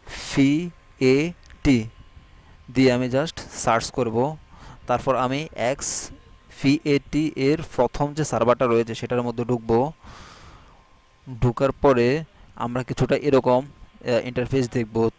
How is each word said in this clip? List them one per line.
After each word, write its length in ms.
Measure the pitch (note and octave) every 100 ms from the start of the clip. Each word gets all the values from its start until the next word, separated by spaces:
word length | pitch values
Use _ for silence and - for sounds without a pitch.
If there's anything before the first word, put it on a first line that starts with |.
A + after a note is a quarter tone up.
| - - - -
ভি 340 | C#3 D3+ F3 - - -
এ 320 | B2+ C3+ E3+ - - -
টি 200 | D3+ B2 A2 - - - - - - - - B2
দিয়ে 180 | C3
আমি 160 | B2 B2+
just 280 | B2+ E3 - -
সার্চ 400 | - - A2+ -
করব। 460 | - A#2 A2 C#3 D#3 - - - - -
তারপর 280 | B2 - B2
আমি 320 | B2+ C3+ D#3+ -
এক্স 560 | A#2 C#3 - - - - - - - -
ভি 180 | C3+ D3
এ 160 | D3+ C#3+ -
টি 200 | D3 D#3 -
এর 220 | C3+ D#3+ D3+ -
প্রথম 380 | A#2+ - D3
যে 100 | D3
সার্ভারটা 420 | D3+ A#2 A#2 A#2+ B2+
রয়েছে 300 | A#2 A#2 A2
সেটার 260 | A#2 B2
মধ্যে 240 | A#2+ A#2 A#2
ঢুকবো। 460 | B2 A2+ A#2 C#3+ - - - - - - - - - _ _ _ _ - A#2+
ঢোকার 300 | A#2+ A2+ C#3
পরে 520 | - C#3+ B2 A#2+ D3 D#3 - - -
আমরা 280 | A#2+ B2
কিছুটা 320 | B2+ - B2+ C#3
এরকম, 500 | D3 C3 B2+ B2 -
আহ, 600 | - - - - A#2 B2
ইন্টারফেস 420 | B2 A#2 C3+ B2
দেখব। 400 | B2+ A2 A2+ A2+